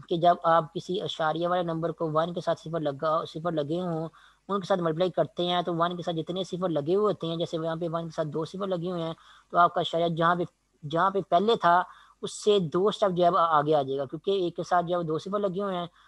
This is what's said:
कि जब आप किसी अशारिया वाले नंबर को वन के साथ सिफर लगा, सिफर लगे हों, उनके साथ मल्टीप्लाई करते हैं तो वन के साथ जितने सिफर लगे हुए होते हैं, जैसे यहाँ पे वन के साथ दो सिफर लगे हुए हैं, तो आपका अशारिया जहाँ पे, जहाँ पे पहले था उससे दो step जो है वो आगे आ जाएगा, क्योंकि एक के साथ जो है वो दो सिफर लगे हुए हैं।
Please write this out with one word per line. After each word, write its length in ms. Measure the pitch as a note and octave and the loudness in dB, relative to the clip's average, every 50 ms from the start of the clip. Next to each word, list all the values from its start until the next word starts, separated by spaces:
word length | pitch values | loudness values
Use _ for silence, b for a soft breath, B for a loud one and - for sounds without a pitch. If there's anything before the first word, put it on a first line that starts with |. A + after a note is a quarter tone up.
| - - | -8 -4
कि 80 | F3+ | 2
जब 220 | E3 E3 E3+ F3 F3 - | 4 6 6 6 4 4
आप 260 | E3 E3 E3+ D#3+ D3+ - | 4 4 4 4 0 -8
किसी 240 | F3 - - F3+ G#3 | -10 -6 -4 -6 -4
अशारिया 500 | F3 D3 - - D#3+ D#3 D#3 D#3+ F3 F3 | -4 -6 -4 -2 -2 -2 0 0 -2 0
वाले 140 | F3+ F3+ F3 | 0 0 0
नंबर 280 | E3+ E3 D#3+ E3 E3+ | -2 -4 -2 -4 -4
को 160 | D#3+ - E3+ D#3+ | -4 -4 -4 -2
वन 240 | D3+ D#3 E3 F3 E3+ | 0 0 0 0 -4
के 80 | F3+ | -6
साथ 140 | - E3+ D#3+ | -2 -2 -2
सिफर 240 | - - D#3+ E3 E3 | -4 -4 -6 -6 -2
लगा, 420 | D3+ D3 C#3 C3+ D#3+ D#3 D#3 E3+ E3 | -2 -2 -4 -2 -2 0 0 0 -2
सिफर 280 | - - D#3+ D#3+ F3 E3 | -4 -10 -6 -6 -4 -2
लगे 240 | D#3 D3 C#3 E3 F3 | -2 -2 -2 -4 -4
हों, 280 | F3+ F3 E3 D#3+ E3 D#3 b b b b b b b - | -2 -4 -4 -4 -6 -8 b b b b b b b -4
उनके 180 | G3 G3+ F3 | -4 -4 0
साथ 100 | - G3 F3+ | 0 0 0
मल्टीप्लाई 300 | E3+ E3 D#3+ D#3+ F#3 F#3 | 2 0 0 0 0 0
करते 320 | - F3 D#3 - - - F3 | 2 0 0 0 0 -4 -2
हैं 200 | F3 F3+ F3 E3+ | 0 0 -2 0
तो 100 | F3+ E3+ | -2 0
वन 220 | D#3+ E3 F3 F3+ | 0 0 0 -2
के 60 | F3 E3 | -4 -6
साथ 100 | F3+ E3+ | -4 -4
जितने 300 | D#3+ D3+ - - F#3+ F3+ | -4 -4 -4 -4 -6 -6
सिफर 240 | - F#3+ F3 F#3+ F3+ | -6 -6 -4 -2 -2
लगे 240 | D#3 D3 C#3 D3+ F#3 | -2 -2 0 0 0
हुए 100 | G3+ G#3+ | 2 2
होते 240 | G#3 D#3+ - E3+ | 0 0 -2 -4
हैं, 100 | E3 E3+ | -6 -4
जैसे 200 | E3 E3+ D#3+ F3 | -4 -4 -4 -4
यहाँ 200 | D#3+ D#3+ E3 E3 | -4 -4 -4 -4
पे 100 | E3 F3 | -4 -4
वन 180 | E3 D#3+ E3+ E3 | -4 -4 -4 -6
के 60 | E3 | -6
साथ 140 | - - D#3+ | -4 -4 -4
दो 160 | D3+ D3 D#3 D#3+ | -4 -2 -4 -6
सिफर 220 | - - F#3 G3+ | -6 -6 -8 -4
लगे 220 | F#3+ F#3 E3+ E3 F#3 | -4 -4 -4 -4 -4
हुए 120 | F3+ E3+ | -4 -4
हैं, 140 | E3 D#3+ D#3+ B B B B B B B - | -6 -6 -8 B B B B B B B 4
तो 40 | |
आपका 240 | F3 F3 E3+ - F3+ | 4 4 4 4 0
अशारिया 280 | D#3+ - - E3 E3+ E3+ | -2 0 0 0 0 2
जहाँ 260 | E3 D#3+ E3 E3+ F3+ | 2 2 2 2 4
पे, 100 | F3 F3 - _ _ _ _ _ _ - | 2 -2 -6 _ _ _ _ _ _ -10
जहाँ 280 | C#3+ D3+ E3 F3+ G3 | -4 0 2 2 2
पे 100 | G3 G3 | 2 0
पहले 340 | E3+ - F3 F3 G3+ A3 A#3 | -2 2 2 4 4 4 2
था 260 | - - F3 E3+ F3+ F3 B B B B B B B A3 | 4 4 4 4 4 2 B B B B B B B -12
उससे 360 | G3 - - - G#3+ G#3 G3+ | -12 -10 -2 2 4 4 4
दो 300 | F3 D3 F3 F3 F#3+ G#3 | 2 2 0 2 2 2
step 200 | - - G#3+ G3 | 2 2 0 0
जो 120 | F3+ F3 F3 | 2 4 4
है 60 | F3 | 4
वो 80 | F3+ | 4
आगे 360 | F#3 E3+ E3 D#3+ D3 C#3+ D3+ D#3 | 4 2 4 4 4 4 4 4
आ 80 | D3 C3+ | 2 2
जाएगा, 220 | C3+ C3+ C#3 C#3 | 0 -2 -4 -4
क्योंकि 400 | C3 - D#3 - G3 G3 G3 F3 | -6 -8 -6 -2 -2 0 0 0
एक 80 | E3+ - | -2 -4
के 80 | - E3 | -6 -2
साथ 200 | - F#3 F3 F3 | 0 2 2 2
जो 60 | E3 | 2
है 80 | F3+ | -2
वो 60 | F3 E3+ | -2 0
दो 160 | D#3 D#3+ D#3 | -2 -4 -4
सिफर 200 | - G3 G3+ G#3 | -4 -4 -4 -2
लगे 220 | G3+ F#3+ E3+ F#3+ | -2 -2 -2 -2
हुए 140 | G3+ G3 F#3 | -4 -4 -4
हैं। 140 | F3 F3 E3+ b b b | -4 -6 -8 b b b